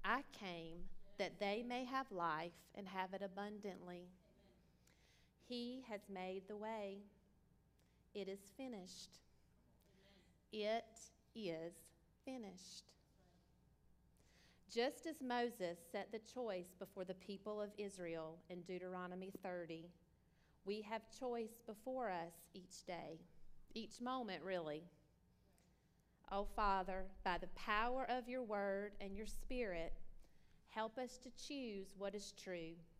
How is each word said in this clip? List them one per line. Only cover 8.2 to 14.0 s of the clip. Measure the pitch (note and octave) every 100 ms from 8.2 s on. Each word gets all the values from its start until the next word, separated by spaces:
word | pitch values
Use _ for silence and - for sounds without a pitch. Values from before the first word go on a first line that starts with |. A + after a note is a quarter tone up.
| F#3+
is | G3 - -
finished. | C4 A3 F3+ F3+ - - - - - - - - - - - - - - -
It | G#3+ G#3 A3+ - - - - -
is | A3+ G3+ D#3+ E3 F#3+ - - - -
finished. | - C4 G3+ F#3 - - - - - - - - - - - - - -